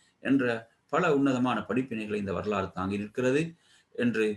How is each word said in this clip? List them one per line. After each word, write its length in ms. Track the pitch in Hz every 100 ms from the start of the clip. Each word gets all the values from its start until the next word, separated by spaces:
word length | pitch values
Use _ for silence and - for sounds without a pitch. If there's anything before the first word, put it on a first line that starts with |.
| _ _
என்ற 220 | 110 139 123 113 - _ -
பல 140 | 151 175
உன்னதமான 440 | 139 139 127 127 113
படிப்பினைகளை 600 | 95 120 131 110 107 104
இந்த 140 | 101
வரலாறு 360 | 90 98 101 95
தாங்கி 260 | 92 92 101
நிற்கிறது 460 | 104 - 127 139 165 - _ _ _ -
என்று 300 | 120 110 107